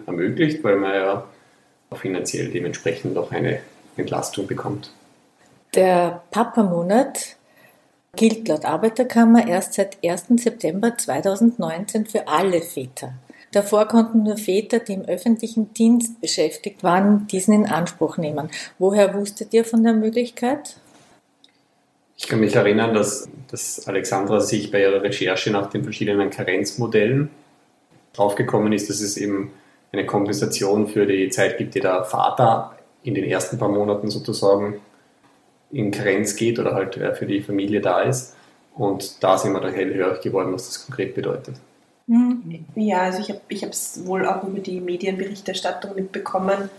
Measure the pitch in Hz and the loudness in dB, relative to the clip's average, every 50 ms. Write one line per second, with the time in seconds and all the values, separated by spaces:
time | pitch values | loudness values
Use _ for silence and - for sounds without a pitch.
0 | - - 92 85 87 107 - - 165 151 151 - - 107 98 98 98 95 98 98 | -8 -8 -4 -2 -2 -2 0 0 0 0 0 0 0 2 2 2 2 0 0 0
1 | 95 98 101 - - - - _ _ _ _ _ _ _ _ _ _ _ - - | 0 0 -2 -4 -6 -12 -18 _ _ _ _ _ _ _ _ _ _ _ -12 -8
2 | - 95 92 90 87 - - 87 87 - - 87 87 82 - - - 85 80 - | -6 -4 -4 -4 -4 -4 -6 -6 -6 -4 -4 -4 -4 -6 -6 -4 -4 -4 -4 -2
3 | - 90 92 - 85 - 85 85 87 82 - - - - - _ _ _ _ - | -4 -4 -4 -4 -4 -4 -4 -2 -2 -2 -2 -4 -6 -12 -20 _ _ _ _ -8
4 | - - - - - - - 101 92 - - - - - - - - - - _ | -6 -4 -4 -4 -6 -6 -6 -6 -6 -6 -6 -6 -6 -6 -8 -8 -10 -16 -20 _
5 | _ _ _ _ _ _ _ _ _ _ _ _ _ _ - 190 185 185 180 175 | _ _ _ _ _ _ _ _ _ _ _ _ _ _ 2 4 6 6 6 4
6 | 175 170 170 165 - _ - 208 240 233 - 240 214 185 175 170 170 180 202 247 | 4 2 -2 -6 -12 _ -2 0 0 2 2 2 4 4 2 0 2 4 4 4
7 | 277 269 - - - - - _ _ _ _ _ - _ _ _ _ _ _ _ | 4 2 -2 -8 -8 -10 -12 _ _ _ _ _ -20 _ _ _ _ _ _ _
8 | _ _ - - 226 226 220 220 226 220 156 151 - 131 160 160 208 226 220 - | _ _ 0 2 4 4 4 2 0 -2 -2 0 0 -2 0 0 0 0 0 0
9 | 254 254 - 226 233 226 233 233 - - 175 - 208 - - - 196 196 - - | -2 2 4 6 8 8 8 8 6 4 2 0 -2 -2 -2 -2 -2 -2 -2 -4
10 | - 170 170 175 - - 240 226 - 226 226 - - 160 165 196 214 233 233 - | -2 -2 -2 -2 0 2 2 2 2 0 -2 0 -2 -2 0 0 0 0 0 -2
11 | - - 131 143 170 196 196 202 233 233 240 - 175 160 160 170 208 - - 220 | -4 -2 -2 0 0 0 2 4 4 4 4 2 -2 -4 -4 -6 -6 -4 -4 -4
12 | 214 - - - - - 151 160 190 196 180 165 - - - 147 127 127 - - | -4 -2 -4 -4 -2 0 2 2 2 2 2 0 0 -2 -6 -8 -8 -10 -10 -12
13 | 139 127 131 - - - - - - _ - 202 202 - 214 208 214 214 233 226 | -12 -12 -14 -16 -18 -20 -20 -20 -12 _ 0 0 2 4 4 4 4 6 6 6
14 | 220 226 - 226 208 214 208 208 - - 185 208 214 - 247 226 233 - 196 190 | 6 6 4 2 2 2 0 -2 -2 0 0 0 0 0 -2 -2 -2 -4 -6 -6
15 | 185 - 175 185 - 240 226 214 226 220 - 220 214 - - - 226 226 240 240 | -6 -4 -6 0 2 2 2 2 0 -2 -2 -4 -4 -2 0 2 4 6 6 4
16 | 233 - - - - - - - 156 160 - - - 196 - - - 180 175 185 | 2 -2 -6 -8 -6 -4 0 0 0 0 -2 -6 -10 -12 -8 -2 2 4 4 6
17 | 196 202 208 202 208 - - 185 185 - 214 208 208 - 151 160 175 175 - - | 6 6 4 4 2 0 -4 0 4 4 4 4 4 2 0 0 0 -2 -2 -2
18 | 160 147 - - 165 151 156 143 147 156 - - - - - - 185 196 202 214 | -2 -2 -2 -4 -4 -4 -4 -4 -6 -8 -10 -12 -14 -14 -4 0 2 4 6 6
19 | 208 185 185 202 202 202 - - 214 - - 226 226 226 - 226 226 233 226 220 | 4 4 4 0 -4 -6 -8 -10 -6 0 2 2 2 4 4 4 4 6 4 4
20 | 214 220 226 240 240 240 - - 240 240 285 294 - - - - _ _ - - | 2 2 0 0 -2 -2 -4 -4 -2 -2 -2 -4 -6 -12 -18 -20 _ _ -20 -20
21 | _ _ _ _ _ _ _ _ _ _ _ _ _ _ _ _ _ _ _ _ | _ _ _ _ _ _ _ _ _ _ _ _ _ _ _ _ _ _ _ _
22 | _ _ _ - - - 120 110 110 101 - 120 - 104 104 110 113 113 110 104 | _ _ _ -12 -6 -2 0 2 2 4 4 4 4 4 4 2 2 2 2 2
23 | - - - - - - - - - - - - - - - - - 104 95 95 | 0 0 -2 -6 -8 -12 -16 -20 -18 -14 -10 -8 -8 -8 -8 -8 -8 -4 -4 -4
24 | 92 - 101 98 98 104 110 101 98 - 117 104 101 - - 101 98 98 98 98 | -2 -2 -2 -2 0 2 2 2 2 0 -2 -2 -2 0 2 2 4 4 4 2
25 | 101 101 - - 98 92 95 - - 110 104 101 98 - - 104 104 107 107 - | 0 -2 -2 -2 -2 -2 0 0 0 0 0 0 -2 -2 -4 -4 -4 -6 -4 -2
26 | 110 104 101 101 98 98 - - - 92 92 92 101 98 - - 117 107 113 110 | -2 0 2 2 0 0 -2 -4 -2 -2 0 0 -2 -2 -4 -4 -2 0 2 2
27 | 104 117 131 139 151 151 - - _ _ _ _ _ _ _ _ _ _ _ _ | 4 4 2 2 0 -2 -6 -12 _ _ _ _ _ _ _ _ _ _ _ _
28 | _ _ _ - 101 101 - - 113 - - 107 107 107 107 101 - - 98 - | _ _ _ 0 0 2 2 0 0 0 0 2 2 2 0 0 -2 -4 -4 -4
29 | 107 101 - 104 101 101 98 95 98 - - - _ _ _ _ _ _ - 101 | -4 -4 -4 -4 -2 -2 -2 -2 -4 -6 -12 -18 _ _ _ _ _ _ -4 -4
30 | 95 - - 101 98 104 104 101 113 - - - 101 98 101 107 107 - - 107 | -2 0 0 0 0 0 0 -2 -2 -2 -2 -2 0 2 2 2 0 2 2 2
31 | 101 98 98 95 95 92 - - 98 90 - - - - - 98 92 92 92 92 | 2 4 2 2 0 0 0 0 0 0 0 -2 -6 -4 -2 -2 0 0 0 0
32 | - - - - - - - - - - - - - - - - - _ _ _ | -2 -2 0 0 0 0 2 4 4 4 4 2 -2 -6 -14 -20 -20 _ _ _
33 | - 127 101 95 92 - 92 90 - - - 104 110 101 101 101 104 101 104 - | -8 -4 -4 -2 -2 -2 -2 -2 -2 -4 -4 -2 -2 0 0 0 0 0 0 -2
34 | - 104 - - - - 107 - 104 98 98 101 104 104 104 - - _ _ _ | -2 -4 -6 -6 -6 -6 -4 2 4 4 4 4 2 -2 -6 -10 -14 _ _ _
35 | _ _ _ _ _ _ _ _ _ _ _ _ _ _ - 135 104 101 104 104 | _ _ _ _ _ _ _ _ _ _ _ _ _ _ -4 -4 -2 -2 -2 -2
36 | 104 101 95 98 104 - - - 113 120 117 - - - - 98 95 - - - | 0 0 0 0 0 -2 -2 -2 0 0 0 0 -2 0 0 -2 -2 -4 -6 -4
37 | 98 95 - - - 98 101 98 101 - 101 98 98 104 104 101 - 95 90 90 | -4 -4 -4 -4 -4 -4 -4 -4 -4 -4 -4 -2 -2 0 0 0 0 2 2 2
38 | 87 120 127 127 - - - - - _ _ _ _ _ _ - 113 98 95 95 | 2 0 0 -2 -4 -10 -16 -20 -20 _ _ _ _ _ _ -4 -2 -2 -2 -4
39 | - - - - - 95 95 92 - 104 98 92 90 92 92 98 92 - - 95 | -6 -10 -6 0 2 4 4 4 2 0 -2 -2 -2 -4 -2 -2 -2 -2 -2 0
40 | 90 - - - - 92 95 95 92 90 92 90 - - - - - - - - | 0 0 -2 -2 -4 -2 -2 -2 -2 -2 -4 -6 -8 -10 -12 -12 -12 -10 -6 -6
41 | 95 - - 98 - - - - - - 131 - - _ _ _ _ _ _ _ | -6 -4 -6 -6 -4 -4 -6 -6 -8 -14 -16 -18 -20 _ _ _ _ _ _ _
42 | _ - 233 240 247 247 247 240 185 165 165 165 165 - - 220 214 208 185 180 | _ 2 4 4 4 4 0 -2 -6 -10 -14 -14 -16 -12 -6 -2 0 0 2 2
43 | 185 185 185 214 208 - 196 - - - 196 196 - - - - - - - - | 0 0 -2 -4 -6 -8 -10 -12 -12 -12 -10 -8 -8 -8 -6 -6 -6 -8 -8 -10
44 | 175 185 185 190 185 190 185 185 202 190 190 - - 185 180 180 180 180 180 175 | -6 -4 -2 -2 0 0 -2 -2 -4 -6 -6 -8 -6 -8 -8 -6 -6 -6 -6 -4
45 | 196 190 190 185 196 202 208 - - - 185 - - 180 - - - 202 202 190 | -4 -4 -4 -4 -6 -8 -8 -10 -10 -8 -8 -6 -6 -6 -6 -6 -10 -8 -8 -8
46 | 190 - - 190 - - - 190 190 196 196 202 202 196 - | -8 -6 -8 -8 -6 -4 -4 -2 0 0 0 -2 -4 -8 -12